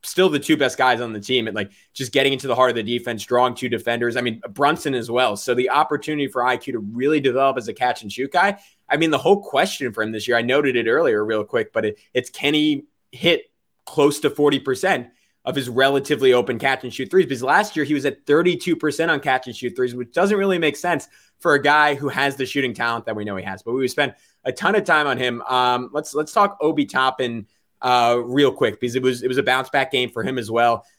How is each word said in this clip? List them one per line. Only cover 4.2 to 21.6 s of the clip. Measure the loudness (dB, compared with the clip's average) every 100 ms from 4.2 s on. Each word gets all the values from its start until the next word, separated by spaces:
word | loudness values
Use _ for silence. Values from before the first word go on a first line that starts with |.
mean, | -4 -6 -10
Brunson | 0 0 0 -2 -4
as | -2
well. | 0 0 -2
So | -2
the | 0 2
opportunity | 0 0 -2 -4 -4 -4
for | -2
I | 0 -2
Q | -4
to | -6
really | -6 -4 0 2
develop | 0 2 0 0
as | -6
a |
catch | -2 -2 -2
and | -8
shoot | -8 -2
guy. | 2 2 0 _ _ -4
I | 0
mean, | 2
the | 2
whole | 4 2
question | 2 0 0 -2 -6
for | -4
him | -4
this | -4 0
year, | 0
I |
noted | 2 2 2 2
it | 2
earlier | 2 2 2
real | 0 -2 -2
quick, | -2 -2
but | -2 -2
it, | -4 _
it's | -4 -4
can | -4 0
he | 2 2 0 -6 _ _
hit | -2 0 0 -2 _ _ _ -6
close | 2 2 2
to | -2
forty | 2 2 2
percent | -2 -2 0 -2 -4 _ _ _ -6
of | -4
his | -2
relatively | 2 4 4 0 2 4
open | 4 2 -2
catch | 0 -2
and | -4
shoot | -8 2
threes? | 2 2
Because | -2
last | 2 2 2 -2
year | -2
he |
was | 0 -2
at | -4 2
thirty-two | 2 4 0 -2 -2
percent | -2 -2 -2
on | 0
catch | 0 -2 -2
and | -8
shoot | -8 -2
threes, | -4 -4
which | -4
doesn't | 0 2 2
really | 0 0
make | 0 -2
sense | -2 -2 -4 _ _ _
for | 2
a | 2